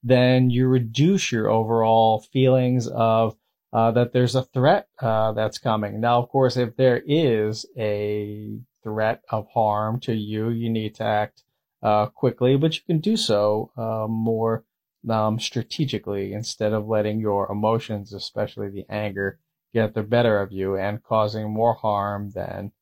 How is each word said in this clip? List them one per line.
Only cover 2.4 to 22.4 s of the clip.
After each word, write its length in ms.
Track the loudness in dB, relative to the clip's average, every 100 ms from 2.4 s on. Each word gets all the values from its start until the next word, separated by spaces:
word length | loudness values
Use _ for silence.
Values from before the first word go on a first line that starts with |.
| 4 4 2 0 -2
of, 480 | 0 2 2 2 -2 _ _ _
uh, 180 | 0 2
that 220 | 2 0
there's 220 | 2 2 0
a 80 |
threat, 440 | -4 0 2 2 0 _
uh, 320 | -2 0 0
that's 260 | 0 -4 -2
coming. 420 | -2 -2 -2 -2
Now, 220 | 0 0
of 80 | 0
course, 280 | 2 2 2
if 180 | -4 2
there 260 | 2 2 0
is 600 | 2 2 2 0 -4 -10 -6
a 840 | -4 -2 -2 -4 -6 -10 -12 -12 -14 _
threat 380 | -8 -2 -2 -2 _
of 180 | -6 -4
harm 500 | -2 0 0 -2 -4
to 120 | -4
you, 360 | -4 -4 -4 -2
you 200 | -2 -2
need 260 | -2 -4 -6
to 80 |
act, 400 | -2 0 -2 _ _ _ _ _
uh, 240 | 0 2 0
quickly, 480 | _ -2 2 2 4
but 200 | 2 -2
you 60 | -2
can 140 | -2
do 180 | 0 -2
so, 540 | 0 2 2 0 -4 -8
uh, 300 | -6 -4 -4
more, 560 | -2 -2 0 0 -2 _ _ _ _ -4
um, 300 | 0 0 -2
strategically 920 | -4 -6 -8 -4 -4 -4 -6 -6 -4
instead 380 | -6 -8 -4 -2
of 160 | -2 -2
letting 320 | -2 0 -2
your 320 | -2 -2 -2
emotions, 640 | -2 0 0 -2 -10 -8
especially 560 | -12 -12 -6 -8 -6 -10
the 160 | -10 -10
anger, 500 | -6 -6 -2 -4 -4 _ _ _
get 200 | -2 0
the 100 | -2
better 360 | 0 2 2 2
of 120 | -2
you 260 | -4 -4 -2
and 260 | -4 -6
causing 460 | _ 0 0 -2 -6
more 240 | 0 0
harm 560 | 0 -2 -2 -2 -4 -8
than 420 | -8